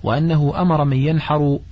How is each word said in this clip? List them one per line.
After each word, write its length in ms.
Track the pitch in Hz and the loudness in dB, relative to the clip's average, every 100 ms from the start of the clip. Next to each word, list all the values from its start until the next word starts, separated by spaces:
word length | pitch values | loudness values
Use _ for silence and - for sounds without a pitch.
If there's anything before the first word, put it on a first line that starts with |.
وأنه 580 | - 123 165 160 143 - | -2 0 0 2 0 0
أمر 220 | 175 160 | 0 2
من 140 | 143 131 | 0 0
ينحر 640 | 139 160 - 151 147 143 - | 0 0 0 0 0 0 -4